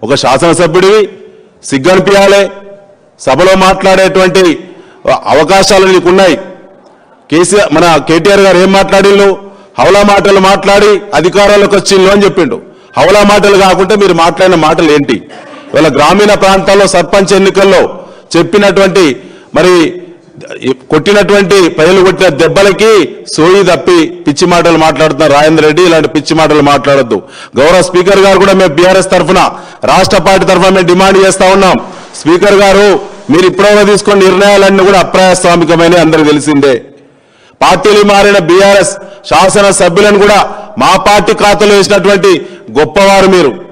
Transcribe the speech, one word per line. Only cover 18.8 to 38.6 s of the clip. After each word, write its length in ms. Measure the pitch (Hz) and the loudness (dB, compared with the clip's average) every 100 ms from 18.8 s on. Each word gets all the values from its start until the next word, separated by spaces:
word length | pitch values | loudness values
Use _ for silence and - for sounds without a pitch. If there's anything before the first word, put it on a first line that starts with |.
| 196 190 170 123 - - - 147 | 0 2 0 -2 -12 -20 -8 -2
మరి, 180 | 175 180 151 - - - _ - - - 120 131 - | 0 2 0 -6 -18 -20 _ -20 -18 -10 -8 -8 -4
కొట్టినటువంటి, 680 | 151 147 202 190 202 196 202 170 - | -4 0 0 2 0 2 0 0 0
ప్రజలు 240 | 156 196 185 | 0 2 0
కొట్టిన 220 | 185 185 143 | 0 -2 0
దెబ్బలకి 500 | 160 180 202 180 214 214 139 - - | -2 2 0 0 2 2 0 -6 -12
సోయి 280 | - 160 190 180 | -2 0 2 2
తప్పి 280 | 170 - 180 156 - | 0 0 0 0 -4
పిచ్చి 220 | - 143 180 | -6 -2 0
మాటలు 260 | 175 165 165 160 | 0 0 0 0
మాట్లాడుతున్న 420 | 143 156 139 156 | 0 -2 0 0
రాజేందర్ 320 | 139 156 160 151 | 2 2 2 0
రెడ్డి, 140 | 151 180 | 0 0
ఇలాంటి 200 | 160 151 156 | 0 -2 -6
పిచ్చి 180 | 139 160 | -4 -2
మాటలు 240 | 156 151 143 | 0 0 2
మాట్లాడొద్దు. 460 | 139 131 139 123 107 - - - - | 0 0 -2 -2 -6 -8 -20 -12 -2
గౌరవ 240 | 143 180 175 | 0 2 0
స్పీకర్ 340 | 175 180 196 190 | -2 0 0 2
గారు 120 | 190 | 2
కూడా 120 | 196 190 | 2 2
మేము 120 | 185 147 | 0 0
బీఆర్ఎస్ 340 | 180 190 180 | 0 0 0
తరఫున, 260 | 180 170 185 143 - - - 110 | -2 0 0 -2 -4 -20 -10 -2
రాష్ట్ర 280 | 156 190 202 202 | 0 0 0 0
పార్టీ 180 | 190 175 | 0 0
తరఫున 200 | 185 185 190 | 0 0 0
మేము 120 | 175 | 0
డిమాండ్ 260 | 175 190 196 | 0 2 2
చేస్తా 220 | 190 185 185 190 | 0 2 0 2
ఉన్నాం. 200 | 185 143 - - - - | 2 0 -6 -20 -20 -10
స్పీకర్ 380 | 147 175 202 202 | -2 0 2 2
గారు, 240 | 202 196 208 170 - - - | 2 2 2 0 -4 -18 -4
మీరు 140 | 160 185 | 0 0
ఇప్పుడైనా 300 | 156 202 208 202 | 0 0 2 2
తీసుకున్న 280 | 208 - 202 190 | 0 0 0 2
నిర్ణయాలన్నీ 560 | 185 202 202 196 196 190 | 2 2 2 2 2 2
కూడా 120 | 196 165 | 2 0
అప్రజాస్వామికమైన 920 | 185 185 180 180 170 165 165 170 175 160 | 0 0 0 0 0 0 0 2 2 2
అందరికీ 220 | 156 151 | 2 0
తెలిసిందే. 420 | 147 135 147 139 120 - - _ _ _ _ _ _ | 0 0 0 0 -2 -6 -20 _ _ _ _ _ _
పార్టీలు 400 | 147 185 208 202 208 | -2 0 0 2 2
మారిన 280 | 202 202 202 160 | 2 2 0 0
బీఆర్ఎస్ 460 | 180 | 2